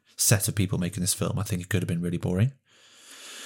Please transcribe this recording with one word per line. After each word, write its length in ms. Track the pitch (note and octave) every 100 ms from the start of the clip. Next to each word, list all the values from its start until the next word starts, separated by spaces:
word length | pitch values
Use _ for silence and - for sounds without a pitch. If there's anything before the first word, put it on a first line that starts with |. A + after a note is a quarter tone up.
| _ -
set 300 | - G2+ -
of 60 |
people 240 | G2 F#2 G2
making 220 | F2 F#2
this 140 | F2
film, 240 | - E2 -
I 40 |
think 200 | G2+ F2
it 60 | F2+
could 140 | F#2+
have 60 | E2+
been 120 | F2
really 160 | F2 E2+
boring. 340 | F2+ F2+ B2+ - _ _ - - - - - -